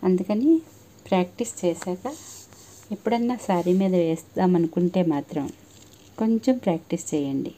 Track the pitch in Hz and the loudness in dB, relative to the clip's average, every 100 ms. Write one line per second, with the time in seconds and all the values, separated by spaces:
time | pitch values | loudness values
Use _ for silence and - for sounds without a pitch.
0 | 190 185 190 208 277 330 - - - - | 2 2 2 0 4 4 2 -20 -20 -20
1 | - 190 180 - 233 - 180 170 - 180 | -2 0 0 -4 -8 -2 -2 -2 -6 -8
2 | 240 302 - - - - - - - 202 | -8 -12 -16 -20 -20 -20 -20 -20 -12 -6
3 | - 233 233 240 - 180 175 185 190 180 | -2 0 0 -4 0 0 2 2 4 2
4 | 165 165 - - 185 180 165 180 175 185 | 2 0 -4 0 4 4 2 0 0 2
5 | 170 143 139 156 135 - - - - - | 0 -2 -4 -6 -6 -10 -20 -20 -20 -20
6 | - - 220 226 220 254 208 165 - 180 | -20 -4 0 0 2 0 0 -2 -4 -8
7 | - 156 139 139 185 | -4 -4 -2 -4 -6